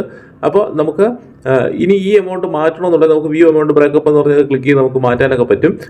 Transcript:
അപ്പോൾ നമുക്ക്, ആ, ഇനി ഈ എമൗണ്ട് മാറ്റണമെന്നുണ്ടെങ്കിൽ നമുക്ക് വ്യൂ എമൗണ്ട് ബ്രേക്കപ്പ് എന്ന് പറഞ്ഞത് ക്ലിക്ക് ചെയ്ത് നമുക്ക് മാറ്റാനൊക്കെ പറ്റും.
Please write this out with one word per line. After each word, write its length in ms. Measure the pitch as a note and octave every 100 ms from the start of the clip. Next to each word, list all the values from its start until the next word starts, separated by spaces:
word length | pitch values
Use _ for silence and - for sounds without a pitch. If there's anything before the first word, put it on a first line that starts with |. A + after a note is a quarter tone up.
| - - - - -
അപ്പോൾ 320 | F#3+ G#3 D3+
നമുക്ക്, 260 | D3+ D3+ G#3 A#3+ - - B2+
ആ, 180 | C3 -
ഇനി 260 | - F3
ഈ 240 | G3 F#3+ G#3
എമൗണ്ട് 300 | F#3 F#3 F3+
മാറ്റണമെന്നുണ്ടെങ്കിൽ 680 | D#3 D#3+ D#3+ F3+ E3 D#3+ D#3
നമുക്ക് 140 | D#3
വ്യൂ 200 | D#3 E3+
എമൗണ്ട് 240 | D#3 D3+
ബ്രേക്കപ്പ് 360 | D3 D3 D3+ D3+
എന്ന് 120 | D3+
പറഞ്ഞത് 280 | D3 C#3+ C3+
ക്ലിക്ക് 160 | C3+ B2
ചെയ്ത് 120 | C#3
നമുക്ക് 200 | C3 C3
മാറ്റാനൊക്കെ 460 | B2+ B2 C3+ C3
പറ്റും. 360 | A#2+ C3 D#3 - -